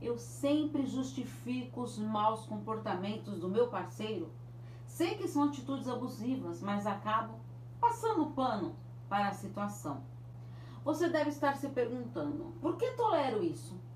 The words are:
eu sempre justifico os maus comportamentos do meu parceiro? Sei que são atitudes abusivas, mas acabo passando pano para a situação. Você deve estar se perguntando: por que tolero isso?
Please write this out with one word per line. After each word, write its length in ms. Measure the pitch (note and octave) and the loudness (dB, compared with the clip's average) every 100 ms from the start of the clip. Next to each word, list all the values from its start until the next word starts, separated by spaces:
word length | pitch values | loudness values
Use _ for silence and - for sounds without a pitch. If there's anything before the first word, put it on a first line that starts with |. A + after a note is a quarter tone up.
eu 160 | A3+ A#3+ | -2 -2
sempre 680 | - - C#4 D4+ D4 C#4 B3 | -4 0 4 4 4 2 0
justifico 920 | C4 B3+ - A3 - A#3+ B3+ B3 B3 | 0 -2 -4 -6 -6 -4 -2 -4 -4
os 180 | A#3+ G#3+ | -4 -2
maus 480 | G#3+ G#3+ G#3+ A3 - | 0 4 4 4 -2
comportamentos 920 | G#3 A3 A3 G3 F3+ G3+ A3 G#3+ F3+ | -6 -4 -2 -2 -2 -2 -4 -6 -4
do 80 | F3+ | 2
meu 200 | G#3+ A#3+ | 4 4
parceiro? 640 | F#3+ F3+ - G#3+ G3 D#3+ - - - - - - | 2 -4 -4 -4 -4 -6 -10 -14 -14 -14 -14 -8
Sei 280 | - E4+ G#4 | 0 2 2
que 120 | F4+ | 0
são 160 | C#4+ | 4
atitudes 440 | C#4+ - - C4+ B3 | 4 2 -4 -2 -2
abusivas, 720 | A#3+ B3 G#3 A#3+ B3+ E3+ E3+ | -2 -2 -2 0 0 -2 -2
mas 280 | G3 G3+ G3+ | 0 0 0
acabo 480 | G3 G#3+ A3 A3 - - - - - | 0 2 2 0 -6 -12 -12 -12 2
passando 520 | A#4 A#4 A4+ G4 C4+ | 4 4 4 4 2
pano 440 | - B3+ G#3 E3 - - - - | 2 2 2 -2 -4 -12 -12 0
para 200 | G3+ G3 | 2 2
a 60 | |
situação. 680 | F#3+ G3 G3+ G3+ - D3+ C3 - - - - - - - - | 0 -6 -2 -2 -2 -4 -6 -8 -12 -12 -12 -12 -12 -12 -2
Você 240 | C#4 D4+ E4+ | 0 4 4
deve 220 | D#4+ D4 | 4 2
estar 260 | D4 C#4+ C#4 | 4 2 2
se 140 | C4+ | 0
perguntando: 840 | B3+ A#3 B3 A#3 - D4 D4 E4+ - | 2 2 0 -4 -2 -2 -2 -6 -2
por 180 | D#4 - | 0 2
que 160 | B4+ | 0
tolero 500 | A#4+ A4+ E4 C4+ G#3 | 4 4 6 4 2
isso? 360 | E3+ - - - - | 0 -2 -8 -10 -12